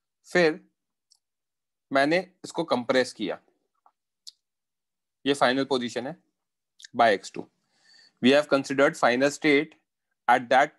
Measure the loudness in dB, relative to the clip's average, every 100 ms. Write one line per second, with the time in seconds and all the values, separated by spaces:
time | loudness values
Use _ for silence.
0 | _ _ -4 2 2 0 _ _ _ _
1 | _ _ _ _ _ _ _ _ -4 0
2 | 0 0 -4 _ -14 -8 -4 -4 0 0
3 | 0 -6 -8 -8 _ _ _ _ _ _
4 | _ _ -20 _ _ _ _ _ _ _
5 | _ _ -6 0 0 -2 -4 -4 -4 -8
6 | -12 -16 _ _ _ _ _ _ -12 0
7 | 2 0 -6 -16 -18 _ _ _ _ _
8 | _ -2 2 2 2 -2 -2 0 0 2
9 | 0 2 0 0 0 0 0 _ _ _
10 | _ _ 0 0 2 2 2